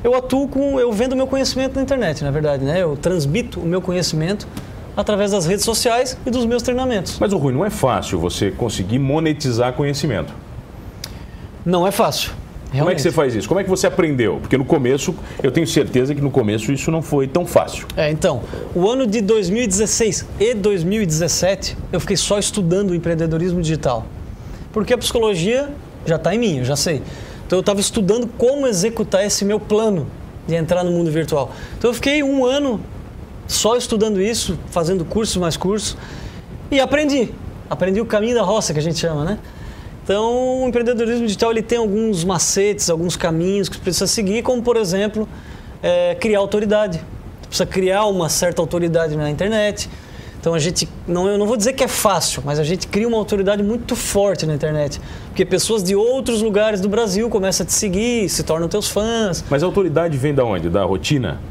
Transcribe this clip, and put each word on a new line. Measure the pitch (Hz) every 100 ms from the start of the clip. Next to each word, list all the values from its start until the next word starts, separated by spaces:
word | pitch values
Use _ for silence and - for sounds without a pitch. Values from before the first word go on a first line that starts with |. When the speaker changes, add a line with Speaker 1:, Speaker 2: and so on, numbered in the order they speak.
Speaker 1:
eu | 233
atuo | 247 254 262 277
com, | 269 277 269
eu | 240
vendo | 202 254 262
meu | 262
conhecimento | 269 262 247 262 269
na |
internet, | 262 269 190 143
na | 143
verdade, | 147 151 139
né? | 135 175
Eu | 175 143
transmito | 170 185 139 190 240 185
o | 170
meu | 185
conhecimento | 180 180 170 156 160 208 - - - - -
através | - 202 202 202
das | 202 160
redes | 202
sociais | 226 220 247 233 254 - 254
e |
dos | 240
meus | 233 240
treinamentos. | 233 247 262 214 160 -
Speaker 2:
Mas, | 214
ô | 196
Rui, | 139
não | 127
é | 208
fácil | - 131 101 - 92
você | 87 - 101
conseguir | 92 117 - 92 123
monetizar | 135 151 160 151 139 113 123
conhecimento. | 127 143 139 165 98 - - - - - - - - - - - - - -
Speaker 1:
Não | 175 175 180
é |
fácil, | 190 165 - - - - - -
Speaker 2:
Como | 131 165
é |
que | 180
você | 165
Speaker 1:
realmente. |
Speaker 2:
faz | 156 139
isso? | 110 92
Como | 175
é |
que | 190
você | 185 190
aprendeu? | 185 165 135 107 78
Porque | 104 135
no | -
começo, | 165 123 139 - - - -
eu | 139
tenho | 165 160
certeza | 160 - 123 135
que | 143
no | 143
começo | 131 107 110 110
isso | 139 -
não | 160
foi | 156 143 135
tão | 175 180
fácil. | - - - - -
Speaker 1:
É, | 151
então, | 156 175 123 - - -
o | 180 190
ano | 262 254
de | 220
dois | 196 220 175
mil | 220
e | 240
dezesseis | 185 214 - 226 - - -
e | 214
dois | 214 202 196
mil | 165 220
e | 190
dezessete, | 156 170 - 185 190 - - -
eu | 180
fiquei | - 196
só | - 208
estudando | 196 214 170 180 202
o |
empreendedorismo | 175 170 165 165 160 180 175
digital. | 160 156 151 117 - - - - - - -
Porque | 214 196
a | 240
psicologia | - 233 220 190 180 254 285 294 - -
já | - 160
tá | 165
em | 214
mim, | 233 143
eu | 123
já | 143
sei. | 190 139 - - - - -
Então | 185
eu |
tava | 196 202
estudando | 196 240 185 226 240 -
como | 233 285 262
executar | 185 220 226 208 190
esse | 202 -
meu | 202 208
plano | 208 208 220 185 113 - - - -
de |
entrar | 165 160 175
no | 180
mundo | 175 170
virtual. | 151 151 151 127 - - -
Então | 233
eu |
fiquei | 240 277 294
um | 277 277
ano | 247 277 285 202 - - - - - - -
só | - 214 240
estudando | 240 220 220 196
isso, | 202 226 - 151 -
fazendo | 180 165 190
cursos, | 156 208 220 185
mais | 175 -
cursos, | 180 208 - - - - - - - - -
e | 277
aprendi. | 254 285 302 277 214 - - - -
Aprendi | 147 180 190
o | 226
caminho | 214 220
da | 240
roça, | 185 214 -
que | 151
a |
gente | 156 156
chama, | 165 151
né? | 156 214 - - - - - -
Então, | - 196 226 247 254 254
o | 254
empreendedorismo | 233 233 233 226 240 233
digital, | 196 226
ele | 226
tem | 220 233
alguns | 220 202 226 185
macetes, | 175 175 - 202 202 202 -
alguns | 165 175 -
caminhos | 180 160 180 202 180
que | 196
precisa | 190 165 185
seguir, | - 190 220
como, | 226 247
por | 233 226
exemplo, | 202 196 208 214 214 - - - - -
é, | 175 175 175
criar | 170 226 202
autoridade. | 196 208 214 214 208 165 - - - -
Tu | -
precisa | - 185
criar | 185 185 196 214
uma | 190 160
certa | - 180 175
autoridade | 165 175 170 165 160 151
na | 147
internet. | 147 196 220 208 202 - - - - - -
Então, | 165
a | 165
gente, | 160 170 - - -
não, | 175 190
eu | 202
não | 208
vou | 240
dizer | 214
que | 269
é | 247
fácil, | - 226 180 - -
mas | 139 147
a |
gente | 151 180 -
cria | 202 233
uma | 226
autoridade | 202 202 190 208
muito | 208 233 240 233
forte | - 202 202 180
na | 156
internet. | 147 156 151 143 - - - -
Porque | -
pessoas | - 185 - 220
de | 180 196
outros | 226 262 247 226
lugares | 220 202 214 208
do | 202
Brasil | 208 226 185 233
começam | 208 190 175
a | 175
te |
seguir, | - 214 180 233 240 170
se | -
tornam | 156 160 165
teus | 208 202
fãs. | 196 220 233 208 160 -
Speaker 2:
Mas | 143
a | 180
autoridade | 202 185 147 170 139
vem | 147
da | 139
onde? | 120 92 82
Da | 98
rotina? | 92 92 - 147 101 67 -